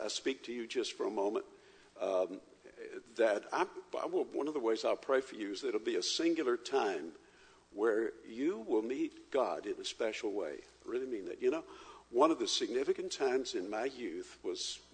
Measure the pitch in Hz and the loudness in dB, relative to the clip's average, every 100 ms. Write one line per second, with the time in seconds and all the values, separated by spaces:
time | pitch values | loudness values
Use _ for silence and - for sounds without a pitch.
0 | 107 - 139 135 - 120 113 131 107 - | 0 -2 -2 -2 -4 -6 -4 -2 -2 -2
1 | 113 107 101 113 - - - - - - | -2 0 0 0 -6 -16 -20 -20 -16 -4
2 | 95 92 92 95 - - - - 113 - | 0 2 2 -2 -14 -20 -20 -14 -12 -12
3 | 104 113 113 104 - 143 370 - - - | -6 4 4 4 0 -2 -2 -4 -8 -4
4 | 160 180 120 - 143 151 113 110 117 107 | -2 0 0 -2 -2 0 2 4 2 0
5 | - 131 135 113 101 95 131 107 - 101 | 2 2 2 -6 -6 -4 -2 0 0 0
6 | - - 165 160 131 120 - 135 107 87 | 0 2 2 2 2 0 2 2 2 0
7 | 82 - - - - - _ 98 113 107 | -6 -12 -20 -20 -20 -20 _ 0 4 4
8 | 110 - - 113 147 214 214 110 113 139 | 0 -4 -10 -2 0 0 2 2 2 0
9 | 160 - - 135 107 76 101 92 95 - | -2 -4 -2 2 2 0 -4 -6 -6 -2
10 | 113 104 107 101 80 71 - - - 120 | -2 0 -2 -2 -4 -6 -12 -16 -6 -4
11 | 131 113 90 - 127 156 - - - - | -2 -4 -6 0 0 0 -4 -16 -18 -20
12 | - 120 156 156 117 - 101 120 135 190 | -2 6 6 6 2 0 2 0 0 0
13 | 185 - - 131 127 107 92 107 131 127 | -2 0 2 2 0 -4 -2 -2 -2 -4
14 | 107 85 - - 98 92 - - - | -6 -6 -10 -8 -6 -4 -4 -8 -10